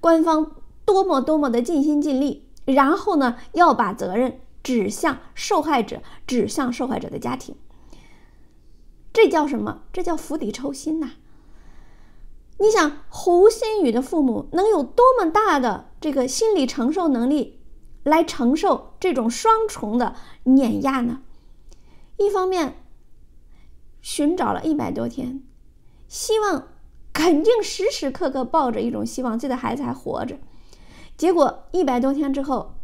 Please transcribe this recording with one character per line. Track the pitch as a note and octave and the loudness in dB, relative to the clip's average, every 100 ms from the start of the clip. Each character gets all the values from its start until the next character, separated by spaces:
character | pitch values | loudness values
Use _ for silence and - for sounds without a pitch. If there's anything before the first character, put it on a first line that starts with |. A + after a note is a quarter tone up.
官 | E4+ E4 | 4 4
方 | D#4+ D#4 D#4 - - - | 4 2 0 -8 -18 -6
多 | - G4 | 2 2
么 | F#4+ C#4 | 4 0
多 | B3+ D#4 | 2 2
么 | C#4+ | 2
的 | A#3 | 0
尽 | A#3+ D#4+ | 0 0
心 | D4 D4 | 2 2
尽 | D4 C4 | 0 0
力， | C#4+ - - - - | -2 -4 -14 -10 0
然 | C4+ C4+ F#4 | 4 4 2
后 | - E4 | 2 2
呢， | B3+ A#3+ - | 2 -2 -8
要 | D#4 F4 | 4 6
把 | A#3+ G#3 | 6 0
责 | G3 G3 | -2 -4
任 | G3 B3+ A#3+ - - | 0 -2 -4 -18 -14
指 | - A#3+ G3 | -2 0 0
向 | A3 E4 C4+ - | 0 -2 -2 -10
受 | - - F#4+ | -12 0 0
害 | D4 C#4 | 2 0
者， | A3 - - - | 0 -6 -14 -16
指 | - B3 G#3+ | -4 -2 0
向 | - B3+ | 0 -2
受 | A#3+ C4 | -2 -4
害 | F#3+ | -4
者 | E3+ | -6
的 | D#3+ | -8
家 | A#3+ | -8
庭。 | B3+ - - - - - - - - - - - - - - - - - | -8 -10 -18 -20 -20 -20 -20 -20 -20 -20 -20 -20 -20 -20 -20 -20 -20 -6
这 | - G4 | 2 4
叫 | D#4 | 4
什 | D4 B3 | 0 -2
么？ | G#3+ G#3 - | -6 -8 -10
这 | - | -6
叫 | F4 E4 | -2 -4
釜 | - D#4 | -4 -6
底 | G#3+ | -6
抽 | G#3+ C#4 | -6 -8
薪 | C#4 D#4 D#4+ | -8 -6 -4
呐。 | C4+ - - - - - - - - - - - - - - - | -6 -10 -20 -20 -20 -20 -20 -20 -20 -20 -20 -20 -20 -20 -20 2
你 | G#4 | 4
想， | G#4+ D4+ D4 - | 4 2 -2 -12
胡 | - - F4 G4+ | -4 2 8 8
鑫 | A4+ A4+ G#4+ | 6 -2 0
宇 | D4 | 2
的 | A3+ | 0
父 | C4 E4+ | -2 0
母 | C4+ G#3 - | 0 0 -4
能 | E4+ G#4 | 0 2
有 | G4 | 2
多 | B3+ - B4+ B4+ | 0 4 6 6
么 | E4+ | 2
大 | F#4 G#4+ D4 | 2 2 2
的 | A#3+ F#3+ - - | 0 -4 -10 -8
这 | D#4 | -4
个 | C4+ B3+ | -2 -2
心 | - A4 | 0 2
理 | G4 | 2
承 | B3 - A#3 | 0 0 0
受 | D#4+ E4+ | 0 0
能 | B3 A#3+ | 2 2
力 | D4 A3+ - - - - - | 0 -2 -10 -20 -20 -20 -6
来 | - D#4 | 2 2
承 | E4 - A#3+ | 2 0 0
受 | D4 G4 C#4 - - | 2 2 0 -4 -4
这 | F#4+ | -2
种 | C4 A3+ | 0 -2
双 | A#3+ A4 A4 A4 | 0 2 2 2
重 | - G#3+ A#3 | -4 -4 -2
的 | A#3 - - - | -2 -6 -18 -6
碾 | - C4+ A#3+ - | 4 4 4 0
压 | C4+ C4+ | -2 -2
呢？ | A#3+ B3 - - - - - - - - - - | -2 -6 -12 -20 -20 -20 -20 -20 -20 -20 -20 -2
一 | G4+ | 0
方 | G4 F#4 | 2 0
面 | F#4 C#4+ - - - - - - - - - - - - - | 0 -2 -6 -20 -20 -20 -20 -20 -20 -20 -20 -20 -20 -20 -18
寻 | - - D4 F4+ | -10 -2 0 2
找 | B3+ | 0
了 | - | -2
一 | D#4+ | -2
百 | D4+ - | -2 -2
多 | A3 A#3+ | -4 -6
天， | B3 B3 C4+ - - - - - - - | -6 -8 -10 -16 -20 -20 -20 -20 -20 -16
希 | - - A4 | -12 -2 0
望， | G#4 D4 - - - - - | 0 -2 -6 -20 -20 -20 -10
肯 | - E4 D4+ | 0 4 4
定 | D#4+ A#4 | 4 2
时 | G4 - G4+ | 0 -2 -2
时 | - C#4 | -2 -6
刻 | C4 D4 | -2 -4
刻 | C4+ | -2
抱 | B3+ D#4+ C4 | 0 0 0
着 | G#3+ | -2
一 | A#3 | -4
种 | A3+ | -4
希 | A#3 - | -6 -6
望， | B3+ A3+ | -4 -4
自 | C4+ | -4
己 | |
的 | B3 | -4
孩 | A3+ | -4
子 | B3 | -6
还 | B3 | -6
活 | C4 - - | -8 -8 -6
着。 | B3 - - - - - - - - - | -8 -10 -16 -20 -20 -20 -20 -20 -20 -2
结 | D#4+ | 0
果 | E4+ C#4 - - | 4 2 0 -6
一 | F4 | -2
百 | D4+ B3 | 0 2
多 | C4+ | 0
天 | C#4 C#4 | 0 -2
之 | C4+ | -2
后 | C#4 B3 - - | -2 -4 -6 -12